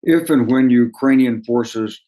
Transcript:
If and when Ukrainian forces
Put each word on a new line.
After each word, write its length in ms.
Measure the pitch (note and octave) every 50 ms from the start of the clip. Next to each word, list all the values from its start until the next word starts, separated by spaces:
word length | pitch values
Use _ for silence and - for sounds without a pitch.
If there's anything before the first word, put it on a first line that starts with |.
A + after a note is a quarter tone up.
If 280 | - - E3 E3+ D#3+ -
and 200 | D#3 C3 A#2 A2+
when 200 | B2+ C3 C3 B2+
Ukrainian 720 | B2 A#2+ A#2+ A#2 - - C3+ C3+ C3+ C3 C3 B2 A#2 A2+ A2
forces 560 | - A#2+ A#2+ A2+ A2+ - A2+ A2 G#2 G2+ - _